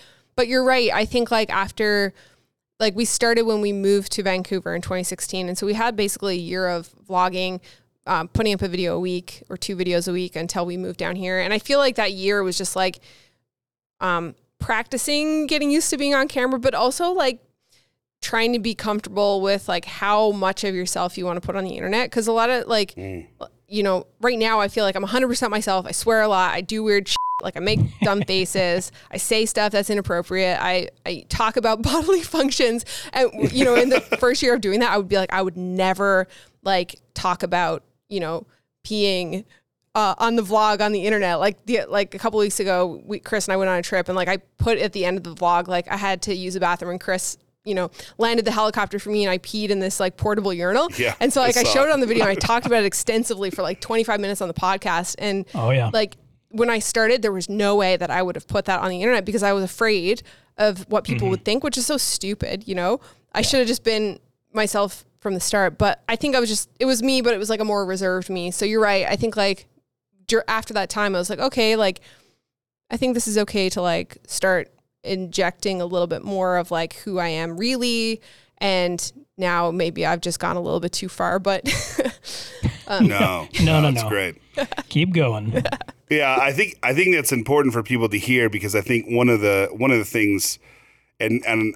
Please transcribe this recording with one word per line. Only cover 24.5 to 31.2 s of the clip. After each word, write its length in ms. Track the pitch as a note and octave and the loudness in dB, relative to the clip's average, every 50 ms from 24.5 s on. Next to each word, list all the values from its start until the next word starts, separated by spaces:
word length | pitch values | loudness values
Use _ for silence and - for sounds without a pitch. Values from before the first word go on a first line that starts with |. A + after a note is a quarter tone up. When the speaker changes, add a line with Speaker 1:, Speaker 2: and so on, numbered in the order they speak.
| A3+ G#3+ | 2 2
Speaker 1:
I 80 | G3+ G3+ | 0 0
feel 160 | - A3+ G#3 | 0 0 0
like 100 | G3 F#3+ | 0 0
I'm 80 | F#3+ G3+ | -2 -4
a 40 | G#3+ | -2
hundred 200 | A3+ B3+ C4 B3 | 0 0 2 2
percent 220 | A#3+ - B3+ A3 | 0 0 -2 0
myself. 360 | G#3 G#3+ G#3+ G#3 F#3+ F#3 F#3 | -2 -2 0 0 0 0 0
I 60 | - - | -2 -6
swear 300 | - - A#3 A3+ A3 G#3+ | -4 0 2 4 4 4
a 60 | G#3+ | 4
lot. 240 | G3 F#3 F#3 - - | 4 4 2 2 0
I 60 | F3 | -2
do 220 | F#3 - G#3+ A3 A3 | -4 -4 -4 -2 0
weird 260 | A3 G3+ G3+ F#3+ - | 2 0 0 0 0
shit. 80 | - B5 B5 - - - - | -4 -2 -2 -2 -4 -4 -4
Like, 140 | F3 - | -6 -6
I 40 | - | -4
make 200 | F3 G#3 G#3+ - - - - - G#3 | -2 0 2 2 2 0 0 0 0
dumb 180 | G#3 G3 G3+ - | 2 2 0 0
Speaker 3:
<laughs> 40 | |
Speaker 1:
faces. 640 | - F#3+ F#3+ F#3 F3+ - F#3+ F#3 F3 E3+ F#3 F3+ - - - - - | 0 0 0 0 0 0 0 0 2 0 -2 -2 -6 -12 -18 -20 -12
I 60 | - | -8
say 300 | F#3+ - - A#3 A3 A3+ | -6 -2 0 2 2 2
stuff 260 | A3 - A3 G#3 G#3 G#3 | 0 0 0 0 2 2
that's 160 | G3+ G3+ - | 0 0 0
inappropriate. 720 | G#3+ G3+ F#3+ - F3 F3 F3 - F3+ F#3 F#3+ F#3 F3 - | -2 -2 0 -2 -2 -2 -2 -2 0 0 2 2 0 0
I, 280 | - F3+ F#3 F#3 - - - _ - | 0 0 0 0 -2 -4 -10 _ -10
I 180 | - F3+ D3 | -8 -8 -8